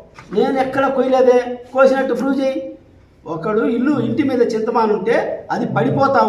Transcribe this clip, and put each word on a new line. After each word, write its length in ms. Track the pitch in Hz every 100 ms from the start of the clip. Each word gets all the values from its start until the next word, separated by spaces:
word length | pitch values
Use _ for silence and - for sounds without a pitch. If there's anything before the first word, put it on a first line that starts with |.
| - - - 196
నేను 180 | 262 269
ఎక్కడ 200 | 262 277 262 254
కొయ్యలేదే, 400 | 247 262 254 247 247 - - 262
కోసినట్టు 420 | 269 269 262 208
ప్రూవ్ 160 | 269 277
చేయి. 160 | 269 269 - - - - _ _ - 165
ఒకడు 280 | 220 214 - 233
ఇల్లు, 200 | 262 262 -
ఇంటి 140 | - 269
మీద 100 | 240 226 220
చింతమాను 360 | 220 240 214 190
ఉంటే 180 | 214 294 - - -
అది 120 | 175 240 -
పడిపోతా 420 | 240 277 269 262